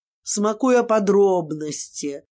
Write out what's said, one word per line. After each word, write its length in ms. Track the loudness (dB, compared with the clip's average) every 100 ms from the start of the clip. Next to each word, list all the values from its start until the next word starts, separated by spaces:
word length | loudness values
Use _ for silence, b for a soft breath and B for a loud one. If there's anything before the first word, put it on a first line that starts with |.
| _ _
смакуя 600 | -8 -2 -2 0 2 2
подробности. 1400 | 2 0 2 4 4 2 -2 -8 -8 -8 -10 -8 -10 -10 -16